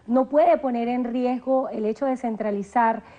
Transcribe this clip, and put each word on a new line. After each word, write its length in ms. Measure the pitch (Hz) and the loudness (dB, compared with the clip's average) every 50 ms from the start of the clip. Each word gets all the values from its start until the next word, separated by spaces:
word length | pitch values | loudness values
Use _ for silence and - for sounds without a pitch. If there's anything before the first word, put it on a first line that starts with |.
| - | -6
no 220 | 220 240 262 262 262 | 0 2 2 2 2
puede 300 | 277 302 330 349 320 302 | 4 4 6 6 4 4
poner 300 | 285 254 240 233 233 240 | 2 -2 -2 -2 -2 -2
en 160 | 247 247 247 | -2 -2 -2
riesgo 640 | 233 233 254 247 247 254 247 - 262 262 262 269 - | -2 -2 -2 -2 -2 -2 -2 -2 0 0 0 0 -2
el 160 | - 220 214 | -4 -4 -2
hecho 180 | 214 226 - 277 | -2 -2 -2 -2
de 140 | 269 262 247 | -2 -2 -2
centralizar, 840 | - 233 220 202 220 214 202 202 196 - - 254 233 226 226 220 - - - | -4 -6 -4 -4 -4 -4 -4 -4 -4 -2 0 2 2 2 2 -2 -6 -14 -20